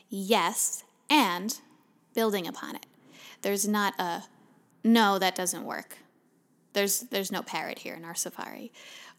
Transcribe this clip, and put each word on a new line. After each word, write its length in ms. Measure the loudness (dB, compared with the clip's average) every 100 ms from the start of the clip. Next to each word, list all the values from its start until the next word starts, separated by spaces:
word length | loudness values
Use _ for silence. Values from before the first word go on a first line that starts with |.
| -10
yes 760 | -4 2 4 4 0 -2 -4 -12 _ 4
and 480 | 6 6 2 -4 -6 -12 _ _ _ _
building 320 | 0 2 0 -4
upon 300 | -8 -10 -12
it. 100 | -16 _ -20 -20 -20 -6
There's 240 | -2 0 0
not 320 | 2 0 0
a, 260 | -4 -4 -8 _ _ _ _ _
"No, 340 | 4 6 6 4
that 160 | 2
doesn't 300 | 0 -2 -4
work. 340 | -6 -8 -10 -18 -20 _ _ _ _ _ _
There's, 260 | 0 2 0
there's 320 | -2 -4 -4
no 100 | -6
parrot 380 | -6 -6 -6 -8
here 140 | -10
in 100 | -12
our 100 | -10
safari." 580 | -6 -6 -8 -12 -12 -16 -18 -20 -20 -20